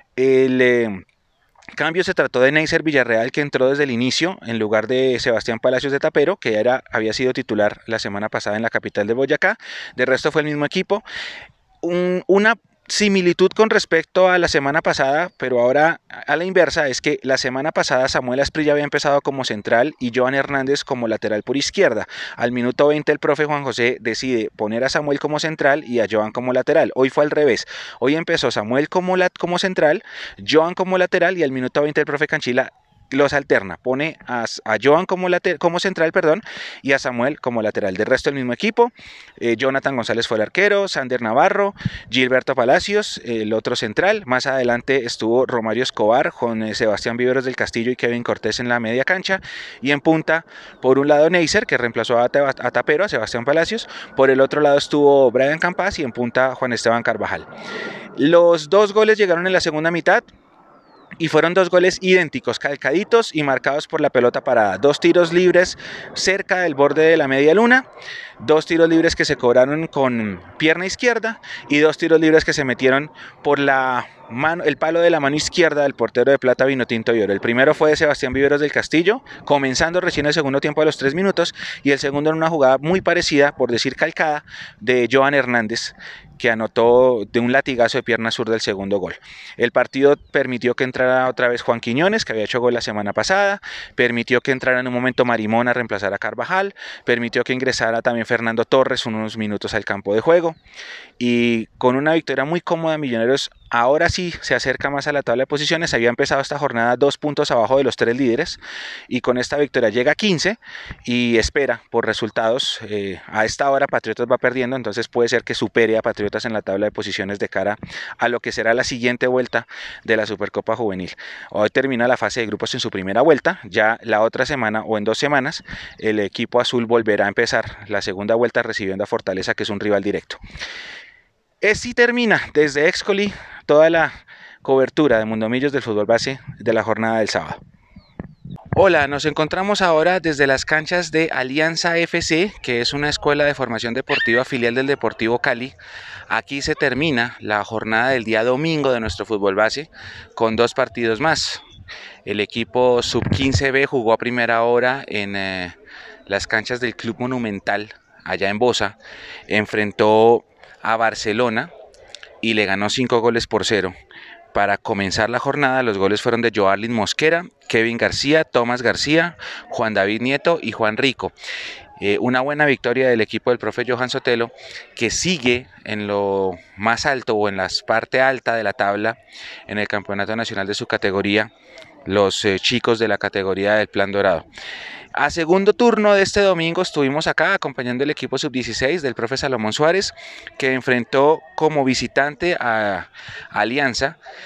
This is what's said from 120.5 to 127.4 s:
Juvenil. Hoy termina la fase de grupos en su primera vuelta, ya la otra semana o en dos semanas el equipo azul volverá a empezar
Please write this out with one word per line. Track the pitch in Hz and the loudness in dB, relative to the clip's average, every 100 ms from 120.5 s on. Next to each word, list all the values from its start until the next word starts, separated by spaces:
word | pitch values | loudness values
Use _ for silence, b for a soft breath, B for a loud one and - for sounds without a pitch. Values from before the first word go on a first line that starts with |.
| 104 104 113 | -4 -4 -2
Juvenil. | 113 92 87 - B B B | -4 -4 -8 -12 B B B
Hoy | - 107 | 0 0
termina | 135 135 120 123 | 2 0 0 2
la | 123 | 2
fase | 107 127 | 0 -4
de | 110 | -4
grupos | 107 113 | -4 -6
en | 131 | -6
su | 117 | -6
primera | 98 95 107 | -6 -2 2
vuelta, | 156 139 160 185 | 4 4 2 -4
ya | 104 98 107 117 | -4 0 2 0
la | 113 107 | 0 2
otra | 110 120 131 | 2 0 -4
semana | 139 110 107 | -2 -2 -2
o | 98 107 | -2 -2
en | 104 | 0
dos | 110 | 0
semanas | 143 143 135 - B B B B | 0 0 -2 -8 B B B B
el | 110 107 | -2 -2
equipo | 98 - 113 120 | -2 -4 -2 0
azul | 120 123 113 | 0 -2 0
volverá | 117 107 101 101 | 0 2 0 0
a | |
empezar | 98 | 0